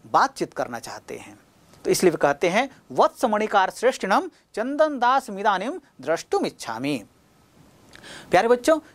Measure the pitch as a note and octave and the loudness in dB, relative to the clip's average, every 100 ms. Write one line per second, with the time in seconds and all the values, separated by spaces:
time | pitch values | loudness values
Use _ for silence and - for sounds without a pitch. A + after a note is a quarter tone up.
0 | A#2 D#3 C4 - D#3+ - B2 A#2+ - G#2+ | -2 0 0 -2 -8 -6 -8 -8 -12 -16
1 | - A#2 - - _ _ _ - - F#3 | -14 -16 -16 -20 _ _ _ -12 -2 2
2 | F3+ D3+ D3 C#3+ F3+ F#3+ C4+ - _ C3 | 2 4 0 2 0 0 -2 -8 _ 0
3 | A#3 - B3 G#3 G#3+ G3+ F#3 - A#3+ B3+ | 0 2 -2 0 0 2 0 0 0 0
4 | G3 A3+ F4+ - _ - A#3+ D4 D#4 C#4 | 0 0 0 -12 _ -8 -6 0 0 2
5 | A#3+ C4+ C4 G3 G#3 F#3+ G#3+ F4+ - _ | 0 0 -2 -2 0 0 -4 -8 -14 _
6 | - E3 - G4 A3 - - A2+ C#3 C3+ | -4 -4 0 -2 -2 -6 -10 -6 -4 -6
7 | G2 _ _ _ _ _ - _ _ - | -8 _ _ _ _ _ -20 _ _ -20
8 | - - - F3 A3+ B3 B3 D#4 - | -20 -20 0 2 4 2 2 0 0